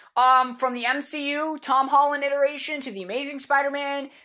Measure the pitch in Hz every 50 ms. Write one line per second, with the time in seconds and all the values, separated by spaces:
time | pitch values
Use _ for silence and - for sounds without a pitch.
0 | - - - 240 254 262 262 254 254 254 240 240 262 254 240 247 233 240 262 285
1 | 277 - 294 302 285 285 294 294 311 320 311 294 - - 262 269 269 269 294 285
2 | 285 285 285 277 277 277 277 285 277 285 294 277 - 311 302 285 269 269 202 196
3 | 185 180 214 262 285 277 294 269 - - 285 277 277 277 277 285 285 277 277 277
4 | 269 269 - -